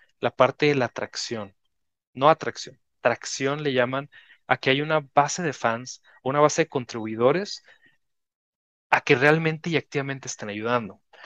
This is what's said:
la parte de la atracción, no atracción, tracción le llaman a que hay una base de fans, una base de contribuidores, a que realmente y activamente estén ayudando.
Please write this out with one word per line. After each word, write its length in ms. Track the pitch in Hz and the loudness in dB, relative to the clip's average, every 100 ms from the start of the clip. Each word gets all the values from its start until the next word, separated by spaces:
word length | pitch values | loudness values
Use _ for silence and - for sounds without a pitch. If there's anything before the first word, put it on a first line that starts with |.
| _ - | _ -6
la 120 | 120 - | -4 4
parte 320 | 127 - 147 | 2 4 0
de 80 | 139 | 0
la 100 | 117 | -2
atracción, 680 | - 107 - - 113 101 _ _ _ _ _ _ | -6 -10 -8 -8 -8 -10 _ _ _ _ _ _
no 160 | 127 143 | 2 4
atracción, 500 | 160 120 - - - _ _ | 4 0 -10 -16 -20 _ _
tracción 600 | 127 117 - - 135 147 | 0 0 -6 -4 -4 -2
le 100 | 147 | -2
llaman 360 | 127 123 135 147 - _ _ - | 0 0 -2 -10 -20 _ _ -2
a 100 | 131 | 0
que 140 | 131 | 2
hay 100 | 135 | 0
una 260 | 151 156 139 - | 0 -2 0 2
base 280 | 143 - | 2 0
de 100 | 170 | -4
fans, 480 | - 117 117 123 - _ _ | -2 -2 -4 -8 -18 _ _
una 160 | 127 143 | -4 2
base 220 | 147 - | 2 2
de 60 | 156 | -2
contribuidores, 920 | 139 120 120 110 110 123 165 208 - _ _ _ _ _ _ _ _ _ _ _ _ - | -2 -6 -8 -6 2 2 2 -4 -12 _ _ _ _ _ _ _ _ _ _ _ _ -2
a 120 | - | -2
que 140 | - 131 | 2 4
realmente 540 | 143 160 160 156 170 | 4 4 0 -4 -2
y 80 | 151 | -4
activamente 500 | - 147 139 135 131 | -2 -6 -6 -8 -12
estén 220 | - 107 | -12 -10
ayudando. 520 | 104 110 120 107 - _ - | -6 -2 -2 -2 -14 _ -20